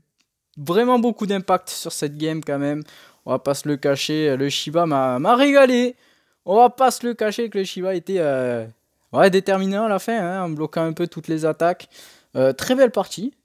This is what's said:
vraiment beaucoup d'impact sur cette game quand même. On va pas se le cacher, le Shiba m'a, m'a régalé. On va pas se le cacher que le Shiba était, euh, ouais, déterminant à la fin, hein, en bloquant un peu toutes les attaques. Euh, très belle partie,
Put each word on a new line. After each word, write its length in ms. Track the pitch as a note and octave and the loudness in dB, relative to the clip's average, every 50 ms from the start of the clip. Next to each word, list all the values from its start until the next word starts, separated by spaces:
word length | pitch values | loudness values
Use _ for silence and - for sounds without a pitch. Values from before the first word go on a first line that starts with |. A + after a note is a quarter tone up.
| _ _ _ _ _ _ _ _ _ _ _ | _ _ _ _ _ _ _ _ _ _ _
vraiment 420 | D3+ C#3+ D#3 F3 A3 A#3+ B3 B3+ A#3 | -10 -4 -2 0 2 2 4 2 2
beaucoup 280 | A3+ A#3+ G#3+ - G#3+ | 2 0 -2 -2 -4
d'impact 420 | F#3+ G3+ F#3+ F3+ - F#3 F3+ - - | -4 -4 -2 0 0 0 0 -2 -6
sur 220 | - - - E3 | -12 -10 -10 -10
cette 240 | - - D#3 D3 D3 | -8 -6 -6 -6 -6
game 260 | D3 D#3 D#3 D#3+ D#3+ | -4 -6 -4 -4 -4
quand 160 | - D3 C#3 C#3 | -6 -4 -4 -2
même. 240 | C#3+ C#3+ D3 D3+ D3 - - - - - _ _ - | -2 -4 -4 -6 -8 -14 -20 -20 -20 -20 _ _ -6
On 60 | B2 | -4
va 60 | B2+ C3 | -4 -2
pas 160 | - C#3 C#3 | -2 -2 -4
se 140 | - - D3 | -2 -2 -4
le 80 | C#3+ | -4
cacher, 600 | C3+ - C#3+ C#3 C3+ - - D#3 D#3 D3+ D3 C3 | -2 0 -2 0 -2 -2 -4 -2 0 0 0 0
le 120 | C3 C#3 C#3 | 0 -2 -2
Shiba 380 | C#3 - - D#3 D3+ E3+ F3 | -4 -4 -4 -2 0 0 0
m'a, 320 | D#3+ C#3+ C3+ C3 C3 B2 B2+ | 2 0 0 0 0 0 0
m'a 180 | D#3 G#3 A#3+ | 2 2 4
régalé. 600 | B3 C#4+ C#4+ C#4 C#4 C4+ B3+ B3+ A#3+ B3 B3 - _ _ _ _ _ _ _ _ _ - | 4 4 4 6 6 6 6 4 2 0 0 -4 _ _ _ _ _ _ _ _ _ -4
On 120 | - G3 | 2 4
va 140 | A3+ B3 A#3 | 6 6 4
pas 200 | A#3+ - C4 B3 | 4 2 2 2
se 160 | A#3+ - A#3+ | 2 0 -4
le 80 | A#3+ A3+ | -6 -4
cacher 360 | - G#3+ G#3+ G3+ A#3+ A#3 G#3+ | -2 -4 -4 -2 -4 -6 -4
que 80 | G#3 G3 | -4 -6
le 60 | F#3+ | -6
Shiba 300 | - - F#3 F3+ F#3+ F#3+ | -6 -6 -6 -4 -4 -4
était, 240 | F3 E3+ F#3+ F#3+ F3+ | -4 -4 -4 -2 -2
euh, 460 | D#3 C#3+ C3+ C3 B2+ B2 A#2+ A#2 A2 A2+ - _ _ _ _ _ _ _ | 0 0 0 0 -2 -2 -4 -4 -6 -10 -16 _ _ _ _ _ _ _
ouais, 180 | A#2 C3+ F#3 G3 | 2 4 4 6
déterminant 540 | F3+ G3 F#3+ G3 F#3+ F#3+ F#3+ F#3+ G3 G#3 A3+ | 4 2 0 0 0 0 0 -2 -2 -2 -2
à 20 | A3 | 0
la 100 | G3 F#3 | -2 -2
fin, 200 | - A#3 A#3 A3 | -2 -2 -2 -2
hein, 260 | F3 E3+ F#3 F#3+ F3+ | -2 -4 -4 -4 -6
en 40 | E3 | -6
bloquant 340 | D#3 D3+ D#3 D3 - E3+ D#3+ | -6 -6 -6 -4 -4 -4 -4
un 80 | D#3+ | -4
peu 160 | D#3 - F3 E3+ | -4 -4 -6 -6
toutes 200 | - D#3+ - - | -8 -8 -8 -6
les 160 | D#3+ D#3 D#3+ | -4 -2 -2
attaques. 440 | D#3 D#3 - E3 F3 F3+ - - - - - - - - _ _ _ - | -2 0 0 0 0 0 -2 -8 -20 -20 -20 -20 -20 -20 _ _ _ 0
Euh, 160 | B2+ C3 C3+ | 2 2 2
très 220 | C3 - - - B3+ | 2 0 -2 0 2
belle 180 | C4+ C4 A#3 | 4 4 4
partie, 420 | - G#3 F#3 - - E3 G#3+ C#4+ - _ _ | 2 0 -4 -4 -6 -10 -10 -10 -10 _ _